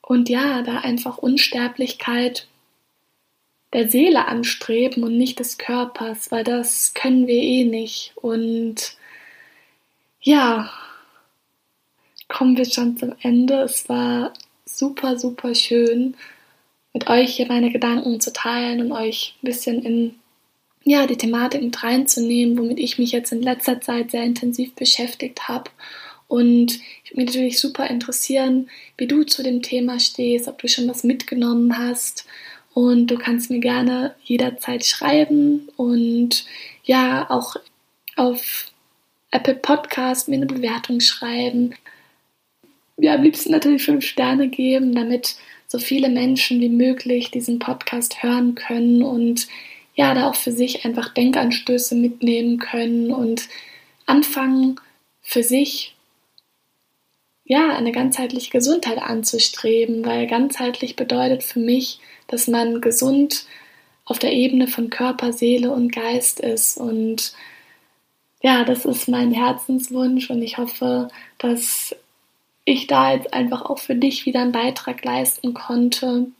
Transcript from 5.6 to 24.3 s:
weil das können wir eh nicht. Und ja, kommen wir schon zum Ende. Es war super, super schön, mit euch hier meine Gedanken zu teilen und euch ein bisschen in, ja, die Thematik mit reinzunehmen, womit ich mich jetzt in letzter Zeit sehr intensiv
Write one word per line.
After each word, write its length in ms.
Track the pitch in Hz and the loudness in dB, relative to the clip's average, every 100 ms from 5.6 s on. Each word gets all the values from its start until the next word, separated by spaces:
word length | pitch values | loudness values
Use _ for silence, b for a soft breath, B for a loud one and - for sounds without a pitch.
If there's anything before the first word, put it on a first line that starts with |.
| - 247 240 - 226 220 - | -4 -4 -4 -6 -10 -8 -6
weil 120 | 233 | -4
das 500 | 226 240 233 - - - | -2 -2 -2 -2 -2 -2
können 320 | 262 254 247 | 2 4 4
wir 140 | 240 | 4
eh 220 | 254 254 | 4 2
nicht. 500 | 240 226 226 - - - | 2 0 -6 -10 -12 -8
Und 840 | 240 226 226 226 226 220 - B B B B B B B B B B _ _ _ | -4 -2 -2 -2 -4 -6 -10 B B B B B B B B B B _ _ _
ja, 480 | 262 294 254 226 220 B B B B B B _ _ _ _ _ _ _ _ - - | 4 4 4 0 -4 B B B B B B _ _ _ _ _ _ _ _ -20 -12
kommen 300 | - 254 254 | 0 4 4
wir 80 | 247 | 2
schon 320 | - 240 240 | 0 -2 -2
zum 180 | 247 - | -8 -4
Ende. 400 | 247 240 254 269 | 2 4 4 2
Es 260 | 262 - - | 0 -4 -4
war 440 | 240 240 240 240 - - _ - | -4 -2 -2 -4 -10 -20 _ -16
super, 520 | - 269 277 269 247 | -4 -4 -2 -4 -2
super 380 | 247 240 247 233 | -4 -6 -6 -6
schön, 600 | - 233 240 233 262 262 B B B B B _ _ | -2 0 2 0 -4 -6 B B B B B _ _
mit 160 | - - | -10 0
euch 260 | 240 254 - | 2 2 -2
hier 120 | 240 | -2
meine 240 | 240 240 | 0 0
Gedanken 480 | 240 240 233 254 226 | 0 -2 -2 -2 -2
zu 140 | - | -4
teilen 480 | - 233 240 240 240 | -4 -4 -4 -2 -2
und 100 | 240 | -4
euch 440 | 277 220 226 - - | -4 -4 -6 -10 -8
ein 40 | 254 | -6
bisschen 380 | 240 - 233 | -4 -4 -4
in, 320 | 240 233 233 - _ _ _ _ _ _ | -2 0 -2 -6 _ _ _ _ _ _
ja, 240 | - 285 262 | 2 4 4
die 100 | 240 | 0
Thematik 440 | 226 233 247 277 | 0 0 0 -2
mit 200 | 240 240 | -4 -4
reinzunehmen, 760 | 233 254 277 - 233 240 240 240 | 0 2 2 0 2 2 4 2
womit 220 | 233 302 | 0 -2
ich 180 | 247 - | -4 -2
mich 120 | 240 | 0
jetzt 200 | 240 240 | 0 -2
in 100 | 233 | -2
letzter 400 | 247 247 - 247 | -2 -2 -2 -2
Zeit 300 | - 240 233 | -2 -4 -4
sehr 120 | 233 | -2
intensiv 500 | 240 | -2